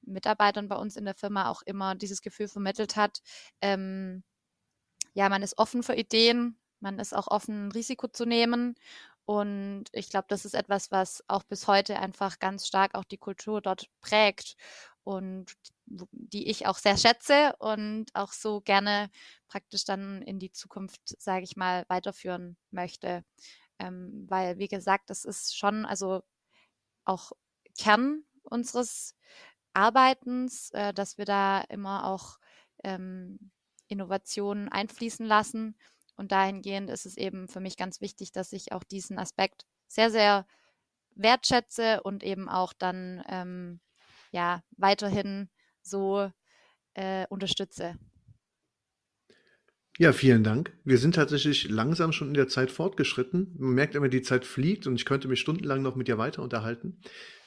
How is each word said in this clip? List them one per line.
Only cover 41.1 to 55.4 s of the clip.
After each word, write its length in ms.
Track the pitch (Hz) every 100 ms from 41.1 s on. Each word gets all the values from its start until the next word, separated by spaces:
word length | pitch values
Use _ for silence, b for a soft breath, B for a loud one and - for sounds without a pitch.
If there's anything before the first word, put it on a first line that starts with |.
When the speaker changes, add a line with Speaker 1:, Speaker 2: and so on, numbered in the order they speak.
| -
Speaker 1:
wertschätze 840 | 214 247 - 247 240 - 226 220
und 200 | - 196
eben 260 | - 190 190
auch 240 | 185 185
dann, 500 | - 185 185 185 180 -
ähm, 520 | 185 180 180 180 175 _ b b b b
ja, 320 | 180 175 175 _ -
weiterhin 720 | 196 202 208 196 196 196 196 _ _ _
so, 500 | - 196 190 202 196 - b b b b _
äh, 340 | - 190 190 185
unterstütze. 720 | 196 196 - 196 - 170 170 - _ _ _ _ _ _ _ _ _ _ _ _ b b b b _ _ -
Speaker 2:
Ja, 120 | 165
vielen 320 | 127 135 120
Dank. 320 | 107 113 170 -
Wir 140 | - 127
sind 180 | 143 170
tatsächlich 540 | 147 147 147 139 -
langsam 440 | 107 120 165 165
schon 160 | 151 143
in 40 |
der 140 | 143 131
Zeit 240 | 131 131
fortgeschritten. 840 | - 170 - 143 - 127 175 185 165
Man 160 | 131 127
merkt 180 | 147
immer, 160 | 143 139
die 140 | 127
Zeit 220 | 131 127 -
fliegt 420 | - 143 208 -
und 80 | 123
ich 100 | -
könnte 220 | 135 139
mich 120 |
stundenlang 440 | 127